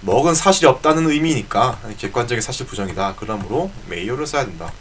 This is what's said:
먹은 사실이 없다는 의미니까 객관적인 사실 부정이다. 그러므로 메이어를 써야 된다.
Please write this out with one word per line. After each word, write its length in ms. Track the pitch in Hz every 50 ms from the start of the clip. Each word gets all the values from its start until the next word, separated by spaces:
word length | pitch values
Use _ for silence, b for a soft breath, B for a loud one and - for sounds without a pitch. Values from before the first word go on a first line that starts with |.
먹은 320 | - 95 92 120 143 170 165
사실이 340 | 151 - 196 190 - 165 147
없다는 420 | 127 - - 156 156 160 165 160
의미니까 680 | 147 147 156 165 156 120 101 - - - 117 127 123 - - 110 104 98
객관적인 440 | - 101 - 127 117 117 123 113
사실 240 | - - 127 - 123
부정이다. 500 | - - 104 98 95 85 - 95 98 95 -
그러므로 520 | 107 98 110 104 98 92 104 143 175 190 196 - - -
메이어를 380 | 90 87 90 104 120 131 151
써야 200 | 143 147 147 131
된다. 260 | 107 87 80 82 85 - -